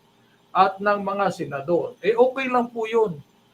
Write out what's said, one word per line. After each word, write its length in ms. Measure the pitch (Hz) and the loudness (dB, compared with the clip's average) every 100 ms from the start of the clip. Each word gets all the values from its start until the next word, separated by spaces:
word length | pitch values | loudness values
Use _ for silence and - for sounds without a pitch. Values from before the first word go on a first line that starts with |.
| _ _ _ _ _ | _ _ _ _ _
at 320 | 175 196 190 | 2 2 2
ng 240 | 202 202 | -2 0
mga 240 | 196 196 190 | -2 -2 -2
senador, 640 | 175 143 143 139 170 131 - | -2 -6 -6 -2 0 -2 -4
eh, 160 | 180 233 | 0 4
okay 320 | 254 269 262 | 4 2 0
lang 240 | 247 233 | 0 0
po 160 | 233 220 | -4 -2
yun. 320 | 226 220 151 - _ _ | 0 0 -2 -16 _ _